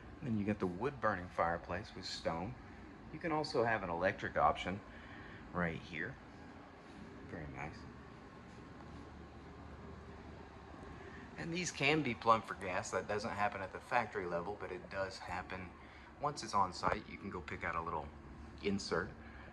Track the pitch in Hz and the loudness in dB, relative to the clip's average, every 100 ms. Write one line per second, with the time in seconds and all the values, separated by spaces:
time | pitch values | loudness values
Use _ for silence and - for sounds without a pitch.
0 | - - 139 110 101 104 92 87 127 131 | -12 -4 0 2 4 4 2 2 -2 2
1 | 110 95 90 - 85 85 - 90 113 92 | 2 2 0 4 4 4 0 -2 -4 -8
2 | - - 90 82 98 127 - - - - | -6 -2 0 0 -2 -6 -12 -14 -14 -14
3 | - 156 170 156 147 139 117 110 92 85 | -10 -4 2 2 4 4 6 4 2 4
4 | 95 - 101 73 76 - 90 104 - - | 4 4 2 6 8 6 2 -2 -4 -12
5 | - - - - - 90 85 76 71 80 | -12 -10 -10 -10 -4 2 2 0 -4 -4
6 | 98 143 - - - - - - - - | -4 -6 -12 -14 -14 -14 -14 -16 -14 -12
7 | - - - 92 73 67 76 - - - | -12 -12 -8 -8 -6 -4 -6 -6 -10 -12
8 | - - - - - - - - - - | -14 -14 -14 -14 -14 -14 -12 -12 -10 -10
9 | - - - - - - - - - - | -10 -12 -12 -12 -12 -12 -12 -10 -10 -10
10 | - - - - - - - - - - | -10 -10 -10 -10 -12 -12 -12 -10 -10 -10
11 | - - - - 160 170 170 - 143 156 | -10 -10 -10 -6 -2 0 0 4 6 8
12 | 131 107 113 113 - 85 95 92 107 95 | 6 4 8 8 6 -2 0 0 2 2
13 | 90 104 107 98 104 98 95 90 - 123 | 2 0 0 2 2 2 -4 -6 2 2
14 | 110 107 90 87 85 104 90 92 90 98 | 4 0 0 0 0 -4 -4 -6 -4 -2
15 | 95 - - 90 92 92 90 - - - | -2 -2 -4 -4 -4 -6 -6 -10 -14 -14
16 | - - 143 143 110 104 92 87 90 101 | -16 -2 0 0 2 4 4 4 2 2
17 | - - 101 92 80 92 87 82 82 80 | 0 -6 -4 -4 -4 -2 0 2 2 0
18 | 73 - - - - - 104 98 - 85 | -2 -8 -12 -12 -12 -2 2 2 4 4
19 | 87 - - - - | 4 -4 -12 -12 -12